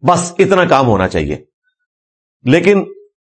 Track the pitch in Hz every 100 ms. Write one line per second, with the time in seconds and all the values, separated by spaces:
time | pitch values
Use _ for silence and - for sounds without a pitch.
0 | - 175 - - 185 190 175 135 127 98
1 | 92 87 73 73 - _ _ _ _ _
2 | _ _ _ _ 123 160 175 202 - -
3 | _ _ _